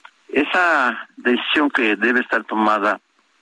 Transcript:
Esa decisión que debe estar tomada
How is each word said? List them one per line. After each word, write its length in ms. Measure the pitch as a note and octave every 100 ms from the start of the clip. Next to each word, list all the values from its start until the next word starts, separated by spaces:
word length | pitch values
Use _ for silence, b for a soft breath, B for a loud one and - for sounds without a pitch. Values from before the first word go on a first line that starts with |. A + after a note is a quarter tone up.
| - _ -
Esa 760 | - D3+ F#3 F3 D3+ B2 A2 - -
decisión 540 | B2 A#2+ - D3+ C#3+
que 240 | - A2+ G2+
debe 240 | A2+ B2
estar 240 | A#2+ A2+
tomada 560 | - A2 G#2+ G#2+ G#2 F#2+ _ _ _ _